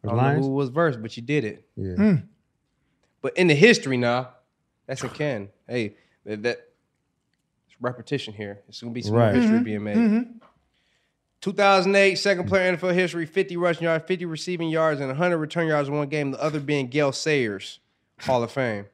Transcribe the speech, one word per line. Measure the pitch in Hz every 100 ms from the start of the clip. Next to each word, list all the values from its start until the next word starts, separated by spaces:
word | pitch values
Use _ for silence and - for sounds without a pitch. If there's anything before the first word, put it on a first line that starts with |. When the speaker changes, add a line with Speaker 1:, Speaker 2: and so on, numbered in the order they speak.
Speaker 1:
don't | 113 117
know |
Speaker 2:
Lions? | 131 143 135
Speaker 1:
who |
was | 135 135
versus, | 131 170 117
but | 110 -
you |
did | 117 147
it. | 110 - _ -
Speaker 2:
Yeah. | 98
Speaker 3:
Mm. | 90 214 165 - _ _ _ _ _ _ _ _ _
Speaker 1:
But | 135 -
in | 180
the |
history | 143 214 214 139 127
now, | 120 123 127 _ _ _ _ _ -
that's | 131
in | 131
Ken. | - 151 120 101 _ -
Hey, | 123 107 - _ _
that, | 104 107
that | 117 113 _ _ _ _ _ _ _ _ _ _ _
it's | _
repetition | 123 123 117 139 -
here. | 104 104 101 _
It's | -
gonna | 120
be | 117
some | 101
Speaker 2:
Right. | 113 113
Speaker 1:
history | 156 233 226
Speaker 3:
Mm-hmm. |
Speaker 1:
being | 247 107
made. | 104 214
Speaker 3:
Mm-hmm. | 226 220 247 - _ _ _ _ _ _ _ _ _ _
Speaker 1:
Two | -
thousand | 196 202 196 185
eight, | 196 196 175
second | 202 185 180
player | 190
in | 185
N |
F | 175
L | 185
history, | 180 180 170 160
fifty | 196 190 175
rushing | 175 165
yards, | 165 160 156
fifty | 185
receiving | 175 160 - 180 165
yards, | 160 160 147
and | 139
a |
hundred | 135 180 170
return | 151 170 160
yards | 151 139
in |
one | 147 143
game. | 151 143
The | 127
other | 151 151
being | 139 147 127
Gale | 143 143
Sayers, | 131 156 147 117 98 - - _ _ _ _
Hall | - 127
of | 117
Fame. | - 127 104 101